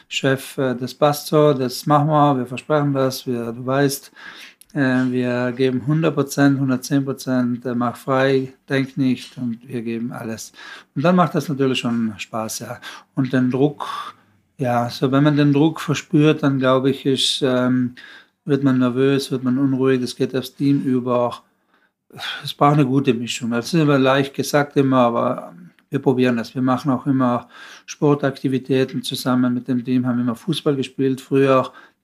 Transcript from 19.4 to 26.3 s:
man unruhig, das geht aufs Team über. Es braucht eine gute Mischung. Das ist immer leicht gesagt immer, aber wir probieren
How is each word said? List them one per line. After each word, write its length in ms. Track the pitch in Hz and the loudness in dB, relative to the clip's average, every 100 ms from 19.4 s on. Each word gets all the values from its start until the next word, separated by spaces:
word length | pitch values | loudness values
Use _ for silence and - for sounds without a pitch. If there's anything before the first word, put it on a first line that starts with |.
man 140 | 127 127 | -2 0
unruhig, 420 | 139 131 131 131 | 0 2 2 2
das 160 | 123 - | -2 -4
geht 200 | 127 131 | -4 -4
aufs 180 | 127 | -6
Team 300 | - 143 139 | -2 0 2
über. 580 | 139 127 123 123 120 - _ _ _ _ _ _ _ - - - | 0 -2 0 0 0 -4 _ _ _ _ _ _ _ -14 -12 -10
Es 100 | 143 | -8
braucht 200 | - 143 | 0 4
eine 120 | 147 127 | 4 2
gute 280 | 135 139 | 2 2
Mischung. 380 | 113 117 - 117 | 0 -2 -6 -4
Das 160 | 117 117 | -4 -2
ist 120 | 170 | 0
immer 180 | 147 139 | 2 4
leicht 360 | 131 135 139 | 4 2 0
gesagt 420 | - 131 147 143 143 | -4 -2 0 0 2
immer, 200 | 135 131 | 2 4
aber 580 | 120 117 120 127 - - - _ - | 4 2 -2 -4 -10 -18 -20 _ -8
wir 100 | 139 | -2
probieren 380 | 143 127 127 | 0 2 2